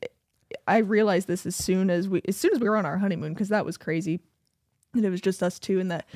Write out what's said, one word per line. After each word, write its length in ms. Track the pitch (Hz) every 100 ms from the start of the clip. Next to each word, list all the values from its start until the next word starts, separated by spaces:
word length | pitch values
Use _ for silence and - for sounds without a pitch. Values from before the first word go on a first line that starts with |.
| - - _ _ _ - -
I 100 | 214
realized 480 | 202 208 214 180 190
this 180 | 180 -
as 100 | -
soon 340 | - 185 190
as 200 | 175 190
we, 120 | 180 -
as 80 | 196
soon 140 | 359
as 60 | 311
we 80 | 208
were 100 | 214
on 80 | 160
our 120 | 175
honeymoon, 360 | 196 175 151 180
'cause 140 | 202
that 160 | 214 165
was 120 | -
crazy. 420 | - 160 160 170 - _ _ _ _ _ _
And 120 | 240 208
it 40 |
was 120 | 185
just 200 | 190 190
us 160 | 180 -
two 200 | - 190
and 100 | 185
that 140 | 165 -